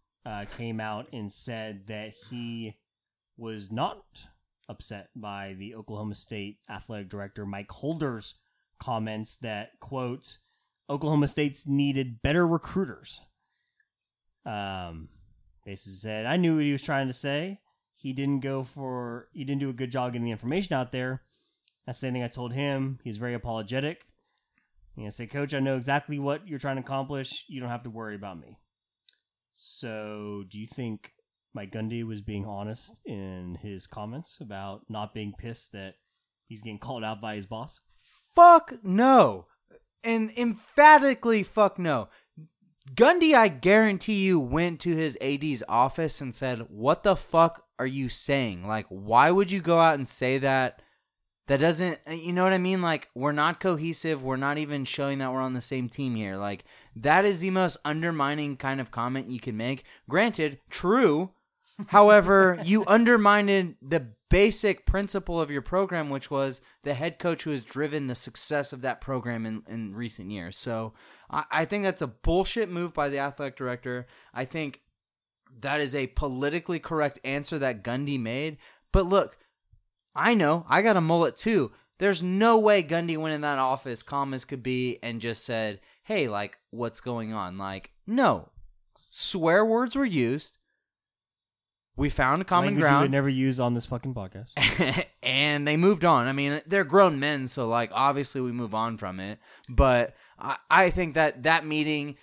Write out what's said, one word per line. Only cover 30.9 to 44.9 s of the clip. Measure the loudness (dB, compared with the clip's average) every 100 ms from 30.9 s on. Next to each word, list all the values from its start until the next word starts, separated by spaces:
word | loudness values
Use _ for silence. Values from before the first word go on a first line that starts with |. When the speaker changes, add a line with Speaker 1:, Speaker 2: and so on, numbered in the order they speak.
| -10 -14 _ _ _ _
Speaker 1:
Mike | -16 -12
Gundy | -8 -8 -6
was | -8 -10
being | -8 -8 -8
honest | -8 -10 -10 -14 -18
in | -14 -12 -10 -12 -12 -12
his | -12 -14 -14
comments | -14 -12 -12 -14 -18
about | -16 -12 -12 -14 -12
not | -10 -10
being | -8 -10 -10
pissed | -12 -14 -14
that | -14 -16 -18 _ _ _ _ -20
he's | -18
getting | -14 -14
called | -12 -8
out | -8 -8
by | -10 -10
his | -10
boss? | -12 -14 -18 _ _ -20 -20 0
Speaker 2:
Fuck | 10 12 10 6 -6
no. | -2 4 8 8 8 2 -10 _ _ -20 _ _
And | -4 -2 -2 -2
emphatically | -4 -4 0 8 10 10 8 2 2 2
fuck | 2 2 2 2
no. | -2 -2 -4 _ _ -20 -20 _ _ _ -10
Gundy, | 6 6 8 8
I | 8 6
guarantee | 4 6 6 6 2 -2 2
you, | 4 4
went | 2 0 0 -2
to | -2